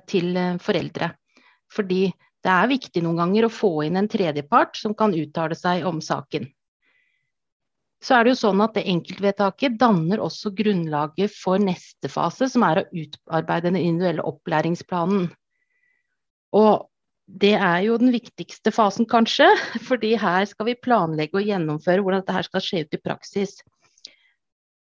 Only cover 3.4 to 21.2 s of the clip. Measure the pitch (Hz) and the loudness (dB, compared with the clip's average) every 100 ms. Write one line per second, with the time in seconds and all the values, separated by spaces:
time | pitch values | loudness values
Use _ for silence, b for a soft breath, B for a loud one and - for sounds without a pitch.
3.4 | 226 226 208 156 151 185 214 - 175 147 | 0 0 -2 0 -2 -2 -2 -2 -2 -2
4.4 | 143 247 339 - 220 214 220 160 147 170 | 0 0 0 -4 -6 0 0 0 -4 -4
5.4 | 160 165 180 180 185 156 - 143 143 151 | -4 -4 -2 -2 -2 -4 -4 -6 -6 -10
6.4 | 143 _ _ _ _ _ _ _ _ _ | -10 _ _ _ _ _ _ _ _ _
7.4 | _ _ _ _ _ _ - 247 226 262 | _ _ _ _ _ _ 2 4 4 4
8.4 | 220 190 220 214 175 175 - 185 196 202 | 2 2 2 0 -2 -4 -4 -4 -2 0
9.4 | 196 - 277 220 247 185 160 214 165 - | -2 0 -4 2 2 4 2 -2 -4 -6
10.4 | 214 190 214 190 160 147 151 165 208 - | -10 -2 0 0 -2 -2 -4 -2 -4 -4
11.4 | 185 190 202 180 - - 143 - 165 - | -2 0 0 -2 -8 -12 -8 -4 -4 -2
12.4 | 262 254 190 160 - 175 147 - - 160 | -2 2 4 2 -2 -8 -10 -14 -6 -4
13.4 | 165 170 175 185 170 165 180 160 - 139 | -2 -2 0 0 0 0 -2 -2 -6 -8
14.4 | - 156 160 170 - 180 170 202 175 - | -4 -2 0 -4 -6 -4 0 0 -2 -8
15.4 | _ _ _ _ _ _ _ _ _ _ | _ _ _ _ _ _ _ _ _ _
16.4 | _ 196 214 196 - _ _ _ _ 185 | _ 4 4 4 -2 _ _ _ _ 0
17.4 | 202 208 190 170 208 233 254 233 - - | 2 4 2 2 2 2 2 0 -4 -16
18.4 | 170 - 220 226 202 185 226 233 226 - | -16 -4 -2 2 2 2 0 2 2 4
19.4 | 320 403 - 226 - 254 214 226 196 180 | 4 4 0 -8 -4 -2 0 0 0 0
20.4 | 208 - 214 247 - 226 165 156 | -2 -4 -6 -4 0 2 2 -2